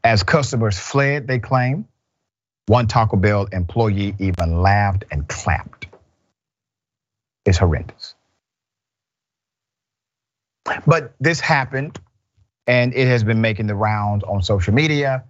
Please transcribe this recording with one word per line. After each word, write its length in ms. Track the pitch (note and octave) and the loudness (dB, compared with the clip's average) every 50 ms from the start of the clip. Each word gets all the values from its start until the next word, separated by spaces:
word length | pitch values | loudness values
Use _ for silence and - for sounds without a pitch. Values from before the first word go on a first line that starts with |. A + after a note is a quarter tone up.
| - | 4
As 180 | - G2+ G#2 - | 4 4 4 4
customers 560 | - - D3+ C3+ - - A#2+ A2+ G#2+ G2 - | 2 2 2 0 0 -2 0 0 0 -2 -4
fled, 480 | - - - C#3 C#3+ C#3 C#3+ D3 C#3 | -8 -2 0 0 2 2 0 -2 -2
they 120 | C3+ C3 B2 | -2 -4 -4
claim, 460 | - - C3 B2+ B2 D#3 E3+ F#3 A3 _ _ _ _ _ _ _ _ _ _ _ _ _ _ _ _ | -2 0 0 0 0 0 -2 -4 -6 _ _ _ _ _ _ _ _ _ _ _ _ _ _ _ _
one 200 | - A2 B2 A#2+ | 2 2 2 2
Taco 300 | G#2 - A#2+ A2+ G2+ - | 2 2 2 2 2 2
Bell 280 | F#2+ F#2 G#2 G#2 G2+ G2 F#2 | 2 2 2 2 2 -2 -2
employee 640 | F#2+ F#2 F2+ E2+ - A#2 A2+ A2 G2 G2 G2+ G2+ G#2 G2+ | -4 -4 -4 -2 0 0 0 0 0 0 -2 -4 -4 -2
even 420 | G2 F#2+ F2 E2+ F2 E2+ E2 F2 | -2 -2 -2 -2 -2 0 0 2
laughed 420 | F2+ G2 G2+ G#2 G2+ G2+ F#2+ G2 - _ | 2 2 2 2 2 0 0 -4 -6 _
and 160 | D2+ D2 C#2 | -6 -6 -6
clapped. 600 | - - - - F2 D2+ - - - - _ - - - _ _ _ _ _ _ _ _ _ _ _ _ _ _ _ _ _ _ _ _ _ _ _ _ _ _ _ _ _ _ | -6 -10 -8 -4 -4 -4 -4 -6 -12 -18 _ -20 -20 -20 _ _ _ _ _ _ _ _ _ _ _ _ _ _ _ _ _ _ _ _ _ _ _ _ _ _ _ _ _ _
It's 120 | G2+ F#2 | 0 2
horrendous. 580 | E2+ G2+ F2 D2+ C2 - - - _ - - _ _ _ _ _ _ _ _ _ _ _ _ _ _ _ _ _ _ _ _ _ _ _ _ _ _ _ _ _ _ _ _ _ _ _ _ _ _ _ _ _ _ _ _ _ _ _ _ _ _ _ - - - - | 2 2 2 0 -2 -6 -12 -16 _ -20 -20 _ _ _ _ _ _ _ _ _ _ _ _ _ _ _ _ _ _ _ _ _ _ _ _ _ _ _ _ _ _ _ _ _ _ _ _ _ _ _ _ _ _ _ _ _ _ _ _ _ _ _ -8 -8 -2 2
But 260 | D3+ E3 E3 D3 B2 _ _ | 2 2 2 0 -6 _ _
this 220 | C3 D#3+ E3+ D#3+ | -2 0 0 0
happened, 580 | - - D#3+ C#3 C3 C3 C#3 C3+ C#3 - - - - _ _ _ _ _ _ _ _ _ _ _ _ | 0 0 0 0 0 -2 -6 -8 -8 -8 -12 -18 -20 _ _ _ _ _ _ _ _ _ _ _ _
and 280 | - B2 B2 B2 B2+ B2 | 0 2 2 2 0 0
it 140 | B2+ C#3+ | 0 2
has 180 | B2+ B2+ A#2+ G#2+ | 2 2 2 2
been 160 | G#2+ A2+ A2 | 2 2 2
making 260 | A2 A2+ G#2+ G2 A2 | 2 0 0 -2 -4
the 80 | G#2+ G#2 | -4 -2
rounds 480 | G2 A2 G#2+ G#2+ G#2+ G#2 G#2+ G#2 G2+ - | -2 -2 0 0 0 0 0 -2 -2 -2
on 180 | - G2 G2 | -2 -2 -2
social 320 | F2+ - G#2+ F#2+ F2 G2+ G#2 | 0 0 0 0 2 2 2
media 520 | C3+ D#3 D#3 D3+ C#3+ C#3+ C3+ C3 C3 - | 2 2 2 0 0 0 -2 -2 -4 -6